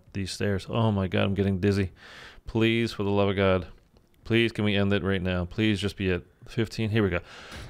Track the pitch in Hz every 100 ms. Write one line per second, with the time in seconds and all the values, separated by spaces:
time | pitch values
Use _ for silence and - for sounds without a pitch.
0 | - 101 95 - 101 98 - 117 113 98
1 | 95 104 101 95 98 95 101 98 92 -
2 | - - - - - 113 113 117 113 -
3 | 101 101 101 98 95 92 90 - _ _
4 | _ _ - 113 113 - 104 101 98 101
5 | 95 95 92 90 87 - 110 98 98 -
6 | 92 90 - _ - - 107 - 110 110
7 | 98 87 - - - -